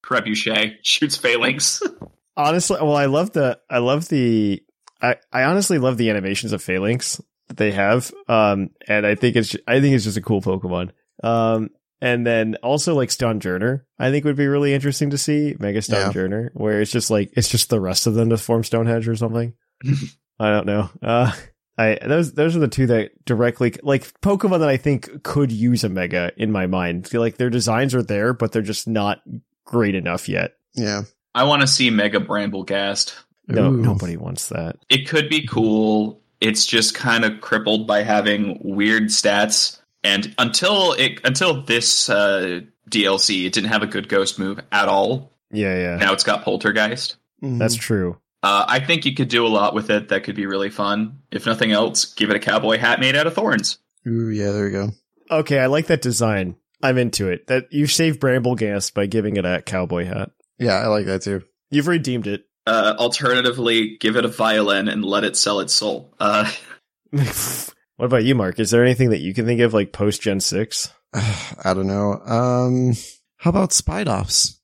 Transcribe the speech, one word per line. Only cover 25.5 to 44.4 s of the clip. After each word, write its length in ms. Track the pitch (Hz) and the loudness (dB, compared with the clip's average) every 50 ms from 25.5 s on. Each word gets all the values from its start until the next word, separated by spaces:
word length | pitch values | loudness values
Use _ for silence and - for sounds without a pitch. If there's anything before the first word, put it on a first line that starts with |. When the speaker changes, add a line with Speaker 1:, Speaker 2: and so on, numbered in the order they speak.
Speaker 2:
use 320 | 113 104 113 123 123 113 - | 0 0 2 2 2 2 0
a 60 | 104 | -2
Mega 420 | 92 95 90 87 92 90 87 87 - | -2 -2 -2 -2 0 -2 -2 -2 -4
in 140 | - 107 107 | -4 -2 -2
my 160 | 107 98 92 | 0 0 0
mind. 400 | 90 92 92 90 87 85 87 92 | 0 0 0 0 -2 -2 -4 -6
Feel 120 | - - 117 | -4 -2 0
like 160 | 117 117 110 | 0 0 0
their 120 | - 123 123 | -2 -2 0
designs 460 | 117 123 107 120 110 117 135 135 123 | 0 0 0 0 0 2 0 0 0
are 80 | 127 113 | -2 -2
there, 280 | - 104 101 104 120 127 | 0 -2 0 0 0 0
but 180 | - 117 107 | 0 -2 0
they're 100 | - 113 | 0 -2
just 260 | 107 98 104 - - | -2 -2 -6 -6 -4
not 340 | 113 113 107 101 104 98 - _ - 120 117 _ _ _ _ _ | -2 -2 0 0 0 -2 -4 _ -16 -16 -16 _ _ _ _ _
great 300 | - - 120 113 101 95 | -2 0 2 2 2 0
enough 340 | 95 82 87 87 90 - - | -2 -2 -2 -4 -4 -4 -4
yet. 240 | 98 - - - _ _ _ _ _ | -4 -2 -4 -4 _ _ _ _ _
Speaker 3:
Yeah. 260 | - 113 104 104 101 101 - _ _ _ _ _ | -4 -4 -2 -2 -4 -6 -10 _ _ _ _ _
Speaker 1:
I 80 | 123 131 | 0 2
wanna 240 | 143 147 143 139 | 4 4 4 4
see 220 | 135 - - 131 120 | 2 2 2 2 2
Mega 300 | 113 104 101 104 104 101 | 4 2 2 2 0 0
Bramblegast. 960 | 92 - 98 104 104 98 98 95 92 - 98 98 98 101 101 - - - - - _ _ _ _ _ | -2 0 -2 -2 -2 -4 -4 -6 -6 -2 -2 -2 0 -2 -2 -2 -4 -4 -6 -18 _ _ _ _ _
Speaker 2:
No, 220 | - 117 - 127 135 | -2 0 2 4 4
Speaker 3:
Ooh. 80 | 135 | 4
Speaker 2:
nobody 400 | 120 113 120 101 101 92 87 85 | 4 2 2 2 0 -2 -4 -6
wants 320 | 82 80 85 90 - - - | -8 -8 -8 -8 -8 -8 -8
that. 280 | - 82 82 82 - _ _ | -6 -6 -6 -6 -10 _ _
Speaker 1:
It 200 | _ 127 139 139 - | _ 0 0 0 0
could 200 | 165 156 147 151 | 0 0 0 0
be 160 | 156 156 147 | -2 -4 -4
cool. 760 | 120 - - 113 110 107 107 110 107 107 107 107 110 110 _ _ _ _ _ | -2 -2 0 2 2 2 2 2 2 2 2 0 -2 -6 _ _ _ _ _
It's 240 | 107 110 107 110 - | -2 0 2 0 0
just 320 | - - 113 110 - - | 2 2 0 0 0 -2
kinda 400 | - - 123 117 117 113 107 107 107 | -2 0 0 2 2 2 0 -2 -4
crippled 460 | - - - 107 107 107 110 107 110 | -4 -2 -2 0 2 0 0 0 2
by 160 | 110 104 104 104 | 2 0 0 2
having 560 | 110 104 104 101 107 104 104 104 101 87 - - | 2 2 2 2 2 0 0 0 -2 -4 -6 -6
weird 420 | 98 98 101 104 107 110 110 110 | -6 -2 0 2 2 4 2 2
stats. 720 | 107 107 - - - - - - 220 214 - - - - _ _ _ _ _ - | 2 0 2 2 2 2 2 2 2 2 0 0 -2 -4 _ _ _ _ _ 0
And 300 | 101 101 98 104 - - | 0 0 0 0 -4 -2
until 560 | - 123 117 110 - 180 185 208 196 190 175 143 | -2 -2 0 0 0 2 2 2 4 2 2 2
it, 260 | 120 131 123 - - - | 2 0 0 0 -2 -2
until 380 | 127 131 - 190 180 156 135 135 | -2 0 2 2 0 0 0 0
this, 460 | - 117 117 117 - - - - - | 0 0 2 2 0 0 0 0 2
uh, 520 | 110 101 104 101 98 95 92 92 87 87 - - _ _ _ | 2 2 4 4 2 2 0 -2 -4 -6 -10 -14 _ _ _
D 180 | - - 110 101 | -4 0 2 2
L 120 | 98 98 | 2 2
C, 280 | 95 - - 104 92 90 | 2 2 0 0 0 -2
it 60 | 92 - | -2 -2
didn't 160 | 113 101 110 | -2 0 0
have 120 | 113 107 107 | 0 0 0
a 40 | |
good 200 | 104 - 104 95 | -2 -4 -6 -4
ghost 320 | - 104 98 98 95 - | 0 0 0 0 0 -2
move 200 | - | -4